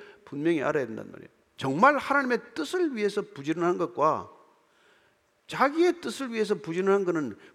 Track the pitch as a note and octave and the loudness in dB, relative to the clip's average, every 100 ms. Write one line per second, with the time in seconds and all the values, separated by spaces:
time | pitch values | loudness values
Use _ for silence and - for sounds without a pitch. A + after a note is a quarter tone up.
0 | - - - C#3+ D#3+ D#3+ C3+ D3+ A#2 A2 | -18 -20 -12 -4 0 2 2 0 -2 -6
1 | G2 - - _ _ - C3+ C#3 C4 C#4+ | -12 -16 -20 _ _ -6 -4 4 6 6
2 | - C#4 C4 A#3+ - - C#4 F#4 E4 A#3 | 0 0 0 -2 -4 -8 -4 -2 -2 0
3 | G3+ G3+ - C#3+ C#3 D#3+ F3 F#3 E3+ D3+ | -2 -2 -6 -8 -4 0 0 0 -2 2
4 | D3+ A#2+ F2 - _ _ _ _ _ _ | 2 2 -4 -18 _ _ _ _ _ _
5 | _ _ _ _ - - C4+ D#4+ F4 E4+ | _ _ _ _ -12 0 0 4 2 2
6 | B3 G#3+ C4 A3+ G3+ G3+ - E3+ F#3+ G3+ | -6 -8 -6 -2 0 -2 -2 -2 2 2
7 | F3+ E3 C3 G2 - | 2 0 -2 -6 -16